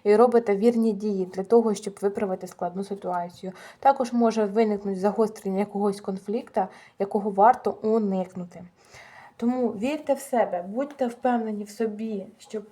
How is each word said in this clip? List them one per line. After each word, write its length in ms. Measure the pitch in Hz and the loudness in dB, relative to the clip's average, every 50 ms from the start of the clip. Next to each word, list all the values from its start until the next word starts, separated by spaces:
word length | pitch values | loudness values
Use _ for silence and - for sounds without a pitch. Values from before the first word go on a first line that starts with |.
| - | 2
і 120 | 208 208 | 4 6
робите 400 | 214 240 247 233 233 233 208 202 | 6 6 6 6 4 2 2 0
вірні 360 | 196 208 240 240 226 226 226 202 | 2 4 2 4 4 2 2 0
дії 340 | 196 214 214 202 190 185 | 0 -2 -2 -2 -2 -4
для 180 | 180 - 190 190 | -4 -6 -8 0
того, 300 | - 233 233 226 220 202 | 4 4 4 4 4 0
щоб 240 | 202 - 202 196 - - | -2 -4 -10 -6 -4 -2
виправити 440 | 202 202 - 214 190 185 190 185 | -2 -2 -2 -2 -4 -4 -6 -8
складну 380 | 175 - - 185 175 175 185 196 | -10 -10 -8 -6 -6 -6 -6 -8
ситуацію. 680 | - 202 196 - 180 180 175 175 180 - - - 185 185 - - - - _ | -8 -8 -8 -6 -6 -6 -6 -6 -8 -10 -14 -14 -14 -14 -14 -16 -20 -8 _
Також 320 | - 269 269 269 254 240 240 | 2 2 4 2 0 -2 0
може 320 | 240 233 226 220 220 214 | 2 2 2 2 2 0
виникнути 560 | 202 196 226 226 214 208 202 208 196 196 185 | 0 2 2 2 2 2 -2 -2 -4 -4 0
загострення 580 | 185 208 196 220 220 214 214 - - 196 185 190 | 0 0 2 2 0 0 -2 -4 -6 -4 -2 -2
якогось 420 | 202 202 - 196 202 208 196 202 | -2 -2 -2 -2 0 0 -2 -2
конфлікту, 680 | - - 196 185 - - 208 254 262 - - 214 190 190 - - - - _ - | -6 -8 -8 -8 -6 -6 -6 -6 -6 -4 -2 -2 -2 -2 -4 -14 -20 -14 _ -6
якого 320 | 196 196 - 214 196 214 | -4 -2 -2 -2 -2 -2
варто 480 | 190 190 202 233 254 254 - 214 - - - | 2 6 6 6 6 4 2 -4 -4 -4 -2
уникнути. 840 | 214 220 233 214 196 190 185 180 180 - 180 180 175 - 170 175 180 _ _ _ _ - - - - - - - - _ | 0 0 0 0 0 0 -2 -4 -4 -8 -12 -12 -12 -14 -18 -20 -20 _ _ _ _ -20 -20 -20 -20 -20 -20 -20 -20 _
Тому 320 | - 233 240 254 254 247 214 | -4 -2 -2 0 0 0 -2
вірте 460 | - 190 214 269 302 302 302 - 269 | -2 -2 -2 -2 -2 -2 -2 -2 -2
в 60 | 254 | -2
себе, 420 | - - 262 226 196 - 180 175 180 190 | -2 -2 0 0 0 0 -2 -4 -6 -6
будьте 380 | 202 240 285 285 - - 254 | -6 -6 -6 -6 -4 -4 -4
впевнені 580 | 233 240 - - 254 240 233 220 220 214 208 208 | -4 -4 -2 -2 0 0 0 -2 -4 -6 -8 -10
в 60 | 208 | -10
собі, 560 | - - 226 214 208 208 226 220 214 196 196 - - _ | -6 -6 -4 -4 -4 -6 -8 -8 -8 -8 -10 -12 -16 _
щоб 280 | - - - 214 208 - | -16 -12 -12 -12 -12 -12